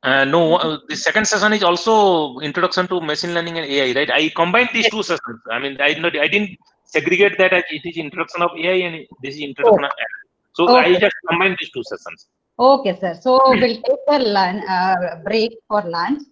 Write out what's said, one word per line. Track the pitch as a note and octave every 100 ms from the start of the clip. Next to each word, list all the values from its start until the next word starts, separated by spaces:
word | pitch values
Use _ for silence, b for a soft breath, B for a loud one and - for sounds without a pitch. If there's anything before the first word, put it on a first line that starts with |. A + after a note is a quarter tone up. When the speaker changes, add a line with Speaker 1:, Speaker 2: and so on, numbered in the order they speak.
Speaker 1:
Uh, | C3+ C#3
no, | C3+ E3 E3 D#3+
uh, | D#3 D3+ -
the | D3+
second | - G#3 G#3+
session | G#3+ G#3
is | G#3+
also | F#3 F3 A3+ A3 G3+ E3+ D3 B2+
introduction | D3+ C#3+ F3 F#3 F3+
to | F3+
machine | D#3+ D3+ F3
learning | F3 E3+ E3
and | D3
A | C#3 C3
I, |
right? | B2+ D3
I | B2+ D#3 -
combined | E3+ G#3 B3
these | A#3 A3
Speaker 2:
Yes. |
Speaker 1:
two | A3
sessions. | F#3 D#3+ - A#2 -
I | A#2
mean, | C#3 C3+
I | C#3+
not, | D#3 E3+ D#3
I | D3+
didn't | G3+ G#3 - _ _
segregate | _ D#3 D3 F3+ G3+ -
that | F#3
as | F3+ F3
it | D3+
is | F3 E3
introduction | D3+ - E3 F3
of | E3+ E3+
A | E3+
I | F#3 F3
and | D#3+ - -
this | C3 D3
is |
introduction | D3 C3 A#3 G3
Speaker 2:
Oh. | C#3
Speaker 1:
of |
A | -
I. | A2+ - - _ _
So | - F#3
Speaker 2:
Okay. | B3 F3 F3+
Speaker 1:
I | G3+
just | - -
combined | E3+ F#3+ F3+
these | G#3
two | -
sessions. | A2+ G2 - E2 _ _ _ -
Speaker 2:
Okay, | B3+ C#4 G#3+ F3+
sir. | F#3 E3
So | B3+ B3+ C4
we'll | A3+ A#3+ A3+ -
take | C4+ -
a | D4
lun-, | A#3 G3+ F3+ G3+ G3
uh, | F#3 F#3 F#3 F3 E3+
break | E3 A3 A3+ A3+ _
for | G#3
lunch. | F3 E3+ F3+ D4 -